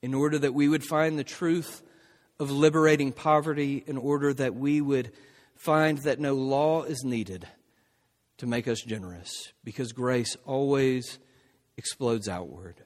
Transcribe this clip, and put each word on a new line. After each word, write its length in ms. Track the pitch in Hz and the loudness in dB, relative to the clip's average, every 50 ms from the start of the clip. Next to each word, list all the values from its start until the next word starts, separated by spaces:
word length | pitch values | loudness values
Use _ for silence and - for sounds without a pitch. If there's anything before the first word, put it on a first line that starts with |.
in 120 | - 123 131 | -4 -2 0
order 260 | 135 143 151 151 151 | 2 2 2 2 2
that 140 | 139 143 123 | 0 0 2
we 160 | 143 147 143 | 4 4 4
would 120 | 156 151 | 4 2
find 380 | - - 160 151 160 160 160 147 | 0 0 2 2 2 2 0 -2
the 60 | 135 | -6
truth 580 | - - - 175 165 165 180 156 - - - - - _ _ _ _ _ _ _ _ _ _ | -6 -8 -4 0 0 0 0 -2 -6 -14 -18 -20 -20 _ _ _ _ _ _ _ _ _ _
of 100 | 147 139 | -6 -4
liberating 640 | 139 139 151 156 151 160 156 156 151 147 143 135 | 2 4 4 6 6 6 6 6 6 6 4 -2
poverty, 720 | 123 - - 156 151 151 147 160 147 147 147 139 139 135 - | -2 -2 2 4 4 4 4 0 -2 -2 -2 -2 -2 -4 -6
in 120 | - 143 135 | -6 -8 -4
order 360 | 120 143 143 143 139 143 139 | 0 0 0 2 2 0 0
that 220 | 131 139 127 92 | 2 -2 -2 -2
we 240 | 120 135 143 147 151 | -2 0 0 2 2
would 320 | 147 139 139 131 123 117 - - - - _ - _ _ _ | 2 2 0 0 0 -4 -10 -20 -20 -20 _ -20 _ _ _
find 420 | _ - - 156 156 156 156 156 139 | _ -2 2 2 4 4 2 2 0
that 240 | 135 151 131 135 | 0 -2 -2 0
no 140 | 147 139 139 | 0 -2 0
law 480 | 135 131 131 135 139 147 156 160 165 139 | 0 0 0 0 2 2 2 2 0 -2
is 200 | - 156 123 127 | -4 -6 -6 -4
needed 420 | 131 123 113 107 101 95 90 90 - - _ _ _ _ _ _ _ _ _ _ _ _ _ _ _ _ _ | -4 -4 -4 -4 -6 -8 -14 -14 -18 -20 _ _ _ _ _ _ _ _ _ _ _ _ _ _ _ _ _
to 100 | - 120 | -6 -4
make 180 | 117 120 113 | -4 -2 -2
us 140 | 127 117 110 | -2 -4 -4
generous, 720 | - 117 110 107 92 90 87 85 87 - - - - - _ _ _ | -4 -8 -8 -8 -8 -12 -14 -16 -16 -14 -14 -14 -16 -18 _ _ _
because 260 | 117 107 - 131 117 | -14 -8 -8 -8 -8
grace 460 | 113 123 123 127 127 123 117 - - - _ | -6 -4 0 0 2 0 0 -2 -6 -10 _
always 760 | - 135 135 139 139 143 139 135 131 127 127 120 - - - _ _ _ _ _ _ _ _ _ _ _ | -6 -2 -2 0 2 2 4 4 2 2 0 -4 -8 -14 -18 _ _ _ _ _ _ _ _ _ _ _
explodes 540 | - - - - _ 131 120 117 113 101 104 | -12 -10 -10 -8 _ 0 0 0 0 -2 -6
outward. 520 | 90 90 90 73 62 - 98 90 85 _ - | -8 -8 -8 -12 -14 -16 -18 -18 -20 _ -20